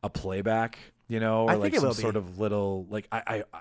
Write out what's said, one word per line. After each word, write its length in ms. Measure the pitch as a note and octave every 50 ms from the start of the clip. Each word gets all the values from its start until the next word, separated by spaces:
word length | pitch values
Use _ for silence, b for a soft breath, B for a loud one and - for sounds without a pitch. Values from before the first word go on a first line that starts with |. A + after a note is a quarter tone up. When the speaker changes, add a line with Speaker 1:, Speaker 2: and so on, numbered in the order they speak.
| -
Speaker 1:
a 60 | G2+
playback, 680 | - - - F#2+ F#2+ G2 F#2+ A2 A2 A2+ A2+ A#2 - - - - _ _ _ -
you 100 | A#2 A2
know, 260 | A2+ A2 A2 A2 A2+
or 60 | A2+
Speaker 2:
I 40 | A2+
Speaker 1:
like 80 | G#2+ G2+
Speaker 2:
think 120 | G2+ -
it 60 | -
Speaker 1:
some 80 | C#3+ C3
Speaker 2:
will 60 | A2+
be. 60 | G#2 -
Speaker 1:
sort 120 | A2+ G#2+
of 240 | G#2+ F#2+ F2+ F2+ F#2
little, 480 | G#2+ G#2 G#2 G#2 G2+ G2 G2 F#2+ F2+ F2
like, 200 | G2+ G#2+ G2 -
I, 340 | A2 A2+ - - A2+ G#2+ G#2+ - -
I, 80 | F#2